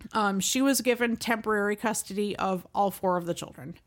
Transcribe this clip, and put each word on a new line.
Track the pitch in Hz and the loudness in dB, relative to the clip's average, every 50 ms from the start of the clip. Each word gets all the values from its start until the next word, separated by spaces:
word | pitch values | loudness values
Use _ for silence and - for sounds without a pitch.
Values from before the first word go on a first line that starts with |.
| - - - | -12 -4 -2
Um, | 220 208 202 196 196 | 0 2 2 2 0
she | 185 - - 254 | 0 0 2 4
was | 269 277 269 - | 4 4 4 4
given | 226 254 233 220 240 233 226 | 2 2 2 2 2 0 0
temporary | - - 233 233 220 - 214 214 208 202 208 208 | -2 -2 -2 -2 -2 0 0 0 2 2 0 0
custody | 208 - 220 202 - - - 196 202 208 208 - | 0 -2 -2 -2 -2 -4 -6 -4 -2 -2 -2 -2
of | - - 190 190 180 - - - | -2 -2 0 -2 -2 -4 -4 -2
all | 196 202 196 | 0 0 0
four | 190 - - 185 180 | 0 0 0 2 2
of | 175 170 | 2 0
the | 170 170 | -2 -4
children, | - - - - - - 156 175 - _ | -6 -8 -12 -12 -14 -14 -14 -14 -16 _